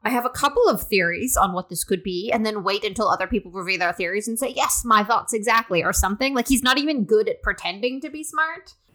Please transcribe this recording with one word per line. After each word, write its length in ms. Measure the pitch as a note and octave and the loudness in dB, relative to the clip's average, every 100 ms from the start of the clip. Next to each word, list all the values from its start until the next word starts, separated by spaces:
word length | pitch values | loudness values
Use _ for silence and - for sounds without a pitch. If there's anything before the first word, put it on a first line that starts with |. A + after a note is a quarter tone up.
"I 80 | G#3+ | 0
have 140 | D3 | 0
a 60 | B3 | -2
couple 360 | - C#4+ C#4+ A4+ | 0 0 4 4
of 160 | A#3 | 4
theories 540 | - G3 E3+ E3+ A#3+ - | 0 2 2 -2 -2 2
on 160 | F#3+ | 2
what 160 | F3+ F#3 | 0 -6
this 160 | E3+ | -8
could 180 | - F#3+ | -2 -2
be," 300 | F#3 F3+ G#3+ | -2 -6 -2
and 120 | A3+ | -2
then 200 | A3 G#3+ | 0 -2
wait 180 | F#3+ G3+ | -2 -2
until 260 | G#3 F#3+ G#3 | -2 0 0
other 200 | - F#3 | 0 0
people 240 | A3+ F3+ | -4 -4
reveal 260 | F3+ F3+ F#3 | -10 -4 0
their 140 | F3 | 0
theories 340 | F3 F3 G3 G#3 | -2 -4 -4 -4
and 100 | A3+ | -4
say, 120 | B3+ | -4
"Yes, 340 | B3+ - - | -2 -2 -2
my 200 | A#3+ G#3+ | 2 2
thoughts 280 | G#3 A3+ - | 4 0 0
exactly," 520 | A3+ G#3 A3+ A3+ F3 | -4 2 2 2 0
or 80 | E3+ | 0
something. 420 | F#3+ F#3+ G3+ C4 | 2 0 2 0
Like, 140 | C4+ A#3+ | 0 2
he's 160 | C4 | 2
not 120 | B3 C4 | 4 2
even 280 | D4 D4 | 2 0
good 240 | G3+ G#3+ A3 | 4 4 2
at 120 | - | -2
pretending 600 | - F#3+ F3 F#3+ A#3+ C4+ | -4 -4 -4 -4 -4 -4
to 100 | D4 | -10
be 140 | D4+ | -12
smart. 500 | D4+ D#4 D#4+ E4+ - - _ | -8 -4 -4 -4 -16 -20 _